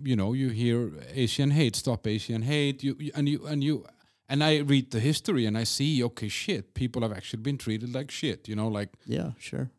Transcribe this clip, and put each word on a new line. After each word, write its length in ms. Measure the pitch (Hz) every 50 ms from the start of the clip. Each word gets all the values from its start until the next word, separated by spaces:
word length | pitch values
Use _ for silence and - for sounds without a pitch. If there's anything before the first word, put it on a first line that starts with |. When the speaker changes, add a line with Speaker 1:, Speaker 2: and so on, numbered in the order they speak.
| 147
Speaker 1:
you 120 | 131 120
know, 180 | 104 95 107 123
you 160 | 135 135 127
hear 420 | 107 113 120 120 117 120 120 90 76 78 - -
Asian 380 | - 135 123 110 - 139 139 143
hate, 260 | 143 160 143 117 -
stop 280 | - - 135 113 - -
Asian 380 | 107 107 104 - - 113 110 113
hate, 400 | 139 151 147 143 139 135 135 139
you, 120 | 139 127 139
you, 120 | 151 143 -
and 120 | 147 143
you, 200 | 143 147 - -
and 160 | 151 151 143 135
you, 240 | 151 151 110 - - - _ _ _ _ _ _ -
and 140 | 139 143 151
I 140 | 156 156 147
read 320 | 143 139 139 135 - -
the 80 | 123 110
history 480 | 117 147 156 - - 220 175 127 113
and 100 | 107 107
I 60 | 113 113
see, 400 | - - - 139 156 151 123 120
okay, 240 | 117 - - 110
shit, 480 | 101 - - - 208 175 113 - - _
people 260 | - 127 117 - 123
have 100 | 117 110
actually 300 | 104 - - - - 110
been 160 | 110 143 139
treated 340 | - - 110 110 110 120 120 123
like 160 | 131 143 139
shit, 360 | - - 165 131 87 - -
you 80 | 110 107
know, 120 | 107 107
like 220 | 113 104 101 104 - - _ _
Speaker 2:
Yeah, 240 | - - - - 139 117 -
sure. 320 | - - - - 131 123 -